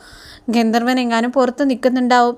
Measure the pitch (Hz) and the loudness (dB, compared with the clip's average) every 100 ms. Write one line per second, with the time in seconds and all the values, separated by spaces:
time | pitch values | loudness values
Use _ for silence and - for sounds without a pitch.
0 | - - - - - 233 226 226 233 254 | -12 -20 -20 -14 -4 0 0 0 0 -2
1 | 240 226 240 262 247 247 285 247 262 254 | -2 -2 -2 0 0 0 -2 0 0 0
2 | 247 247 240 | 2 2 2